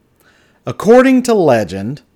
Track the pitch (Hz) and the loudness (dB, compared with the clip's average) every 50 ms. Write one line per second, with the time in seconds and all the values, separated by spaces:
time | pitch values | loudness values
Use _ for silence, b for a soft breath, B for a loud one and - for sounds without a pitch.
0 | _ _ _ b b b b b b b b b b 127 123 - - 202 233 254 | _ _ _ b b b b b b b b b b -14 -10 -4 2 4 4 4
1 | 254 269 262 254 247 240 226 208 170 147 120 110 104 80 95 95 98 117 147 - | 4 4 2 0 0 -2 0 0 2 0 0 0 -2 -6 -8 -10 -10 -10 -12 -14
2 | _ _ _ | _ _ _